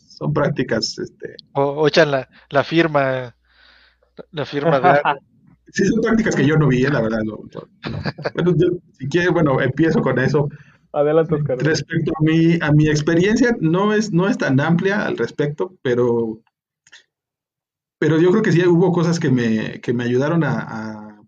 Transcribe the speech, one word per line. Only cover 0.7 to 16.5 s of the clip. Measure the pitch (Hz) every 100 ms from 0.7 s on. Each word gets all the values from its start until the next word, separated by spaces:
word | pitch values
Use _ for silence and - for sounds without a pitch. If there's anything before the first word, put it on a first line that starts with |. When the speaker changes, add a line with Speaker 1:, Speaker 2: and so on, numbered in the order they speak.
| 113 - -
Speaker 1:
este | - - - - -
Speaker 2:
O, | 139
o | 139 143 151
echan | 180 151
la, | 135 123 _ _
la | 139
firma, | - 165 165 147 135 131 123 - _ _ _ _ _ _ _ - -
la | 156 135
firma | 143 156 143
de | 135
algo. | 143 156 143 -
Speaker 1:
<laughs> | _ _ _ -
Sí, | - 196
son | 226
prácticas | 226 226 180 -
que | 135
yo | 156
no | 143
vi, | 127 131
eh, |
la | 139
verdad, | 110 110 107
no, | 107 -
no, | - - _ -
no. | 123 143 - 147 -
Bueno, | 175 156
yo, | 170 180 -
si | _ 131
quiere, | 170 175
bueno, | 165 156 123
empiezo | 127 - 160 -
con | 135 123
eso. | 131 147 147 - - _ _
Speaker 3:
Adelante, | 147 147 160 160 151
Oscar. | 143 127
Speaker 1:
Respecto | 151 156 143 165 160 156
a |
mi, | 156 160 165 170
a | 156
mi | 151 151
experiencia, | 151 151 170 190 220 240 226
no | 160 175 208
es, | 214 214
no | 165 190
es | 254
tan | 143 135
amplia | 156 175 190 208 69
al | -
respecto, | 120 - 147 151 185 -
pero, | 135 120 123 117 113 110 _